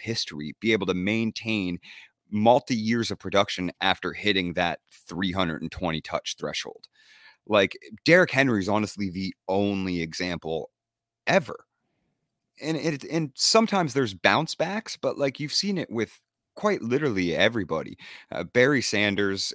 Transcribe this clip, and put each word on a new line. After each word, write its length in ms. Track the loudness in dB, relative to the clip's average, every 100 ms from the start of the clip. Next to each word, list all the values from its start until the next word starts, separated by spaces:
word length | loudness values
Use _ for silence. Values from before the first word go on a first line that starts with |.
history, 540 | -6 -6 -6 -8 -10 -4
be 120 | 2
able 140 | 2 2
to 80 |
maintain 840 | 0 0 0 -2 -4 -4 -2 -2 -4 -10 -20 -20 _ _
multi-years 800 | 2 6 6 4 -2 0 0 0
of 80 | -4
production 540 | 0 2 2 0 -6 0
after 320 | 0 0 -2
hitting 400 | -2 0 2 0
that 260 | 0 0 -2 _
three 400 | -18 -10 -4 -2
hundred 300 | 0 -2 -2
and 100 | -8
twenty 280 | -6 -4 -4
touch 360 | -4 -6 -6 -8
threshold. 480 | -6 -6 -8 -12 -20 _ _ -20 -20 _ 0
Like, 280 | 4 4 0 -18 -4
Derrick 260 | 2 4 4
Henry 300 | 2 2 2
is 80 | 0
honestly 420 | 0 -2 -4 -6
the 240 | -4 -6 -8 -2
only 540 | 0 0 0 -2 -2
example 680 | -4 -4 -4 -4 -4 -6 -6 _ _ _ _ _ 0
ever. 380 | 2 0 -8 _ _ _ _ _ _ _ _ _ -10
And 140 | -6 -2
it, 280 | -2 -4
and 280 | -2 -2 -2
sometimes 600 | 0 4 4 4 2 0
there's 200 | 0 0
bounce 400 | 2 4 4 2
backs, 420 | -2 -4 -4 -8 -6
but, 220 | -4 -2
like, 220 | -2 -2
you've 120 | -4
seen 240 | -2 0 -2
it 140 | -2
with 300 | -2 -4 -6 _ _ _
quite 260 | -2 0 0
literally 520 | 0 0 2 2 2
everybody. 640 | 4 2 2 -2 -4 -6 -12 -18 -20 -10
Uh, 140 | -8
Barry 360 | -2 4 4 4
Sanders, 720 | 0 0 0 0 0 -2 -6